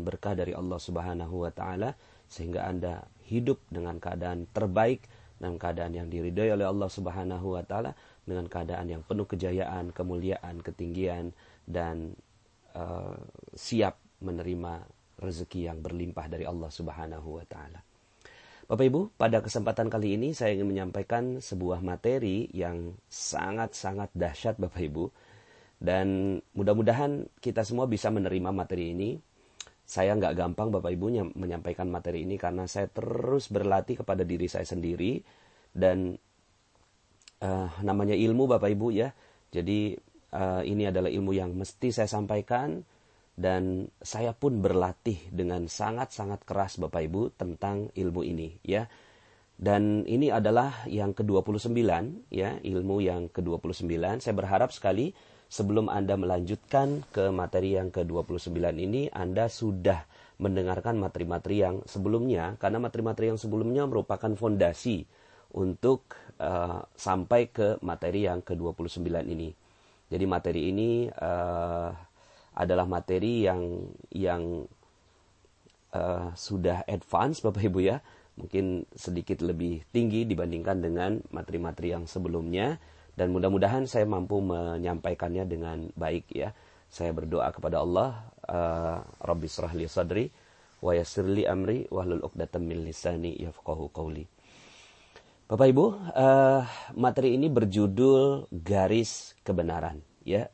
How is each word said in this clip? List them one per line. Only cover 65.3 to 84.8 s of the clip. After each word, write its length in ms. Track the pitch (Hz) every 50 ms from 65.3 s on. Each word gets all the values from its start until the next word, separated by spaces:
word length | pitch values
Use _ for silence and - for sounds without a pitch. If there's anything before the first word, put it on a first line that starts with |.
| - - - _ -
untuk, 560 | - 95 92 87 - - 123 131 127 - - - - - - - - -
eh, 360 | 82 92 87 87 87 87 92 - -
sampai 640 | _ - - 98 92 92 87 - 120 120 120 - -
ke 240 | - 107 104 110 - -
materi 400 | 90 85 - - 87 87 101 104
yang 160 | 92 87 90 -
kedua 320 | - 90 85 85 85 82
puluh 160 | - 85 85
sembilan 340 | - 90 85 85 82 82 - -
ini. 180 | 85 80 82 80 78 - _ _ _ _ _ _ _ _ _ _
Jadi 140 | 82 90 95
materi 340 | 98 92 85 - 87 82 85 76 90 95
ini, 320 | 104 113 117 117 120 120
eh, 840 | 117 - - - 87 87 87 87 87 87 85 85 87 85 85 85 87 90 - - - _ _ - - - - - _ - -
adalah 240 | 90 87 92 90 90
materi 640 | 92 90 85 - - 92 92 101 113 120 117 104
yang, 400 | 92 92 90 87 87 87 90 92 92 - - - -
yang, 560 | - 95 95 90 87 87 85 85 87 80 - - - - _ _ _ _ _ _ _ _ _ _ _ _ _ _ _ _ _ - _ _ _ _ -
eh, 320 | 90 87 90 90 90 87 87 87
sudah 480 | - - - 101 92 85 90 87 90 -
advance, 560 | - 104 90 - - - 85 110 139 160 -
Bapak 240 | - 110 95 101 104
Ibu, 160 | 101 92 95
ya. 180 | 92 95 120 143 - - - - - _ _
Mungkin 480 | - 76 - - 95 95 95 90 87 - -
sedikit 480 | - - - 90 90 87 85 - 95 80
lebih 460 | 85 85 87 80 87 85 85 82 - - -
tinggi 320 | 120 117 113 104 113 117
dibandingkan 500 | 110 95 80 87 85 82 82 85 95 98 92 85
dengan 400 | 82 82 87 90 95 110 - - -
materi-materi 640 | - 85 82 - 82 85 87 82 82 - 87 87 87
yang 80 | 85 85
sebelumnya. 720 | 82 - - 87 87 85 85 82 85 87 92 107 139 165 160 - - - - - - -
Dan 160 | - 90 90
mudah-mudahan 560 | 90 92 90 95 98 95 95 98 120 131 135
saya 160 | 123 - 117 107
mampu 400 | 107 101 90 90 92 101 101 98
menyampaikannya 1000 | 92 87 85 85 85 85 85